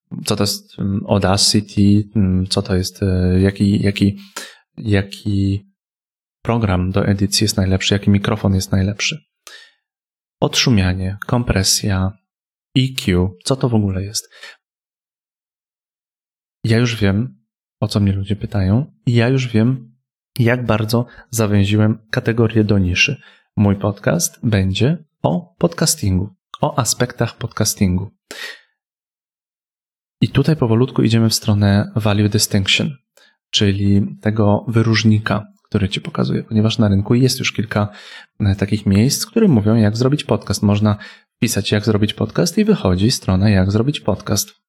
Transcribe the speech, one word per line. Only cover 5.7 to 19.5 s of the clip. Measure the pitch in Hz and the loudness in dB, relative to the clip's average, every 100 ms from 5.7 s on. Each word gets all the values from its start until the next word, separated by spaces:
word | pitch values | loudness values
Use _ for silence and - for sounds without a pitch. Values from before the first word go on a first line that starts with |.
| _ _ _ _ _ _ _ | _ _ _ _ _ _ _
program | - 117 107 90 90 | -4 -2 0 0 0
do | 98 - | 0 0
edycji | 98 98 - | 0 0 0
jest | 104 - | 0 0
najlepszy, | 95 95 - | 0 0 0
jaki | 101 104 | 0 2
mikrofon | 101 101 110 104 95 | 2 2 -2 0 0
jest | 95 | 0
najlepszy. | 98 95 101 - 156 - _ - - - _ _ _ _ _ _ _ | -2 -2 -2 -6 -8 -14 _ -20 -20 -20 _ _ _ _ _ _ _
Odszumianie, | - - - 107 92 92 92 101 - | -2 0 2 2 2 -2 -6 -6 -4
kompresja, | 123 120 95 95 - 107 95 95 - _ _ _ _ _ - | -2 0 0 0 -2 -2 -2 -2 -6 _ _ _ _ _ -2
E | 131 131 | 0 -2
Q, | - 90 92 - | 0 0 0 -4
co | - 131 | -6 -2
to | 131 | 0
w | 117 | 0
ogóle | 101 92 | -2 -4
jest? | 98 104 - - - - _ _ _ _ _ _ _ _ _ _ _ _ _ _ _ _ _ _ _ _ | -8 -10 -12 -18 -20 -20 _ _ _ _ _ _ _ _ _ _ _ _ _ _ _ _ _ _ _ _
Ja | 110 113 | -2 0
już | 120 110 | 0 0
wiem, | 101 98 127 - _ _ _ _ | 0 0 -2 -8 _ _ _ _
o | 104 | -4
co | 107 | 0
mnie | 101 | 0
ludzie | 98 98 101 | 0 -4 -6
pytają | 113 104 95 110 156 _ - | -4 -2 0 0 -2 _ -2
i | |
ja | 120 117 | 2 2
już | 135 | 0
wiem, | 127 | 0